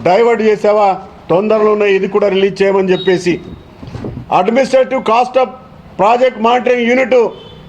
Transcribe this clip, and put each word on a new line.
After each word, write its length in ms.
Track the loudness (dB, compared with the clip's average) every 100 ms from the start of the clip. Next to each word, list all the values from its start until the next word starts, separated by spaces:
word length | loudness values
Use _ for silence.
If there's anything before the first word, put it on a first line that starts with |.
డైవర్ట్ 380 | 0 2 2 2
చేసావా? 580 | 0 0 2 2 2 0 -8 -16 -2
తొందరలోనే 580 | -2 0 2 2 2 2
ఇది 200 | 0 0
కూడా 200 | -2 0
రిలీజ్ 360 | 0 -2 0
చేయమని 280 | 0 2 0
చెప్పేసి. 500 | 0 0 -2 0 -4 -6 -20 -20 -20 -16 -12 -12 -12 -4 -2
Administrative 640 | 0 0 2 2 0 -2 -2
cost 240 | 0 0 0
of 60 | -2 -6 -20 -20 -16 -2
project 360 | 0 2 0 0 0
monitoring 460 | 0 0 0 0
unit, 360 | 0 2 2 0 -4 -20 -20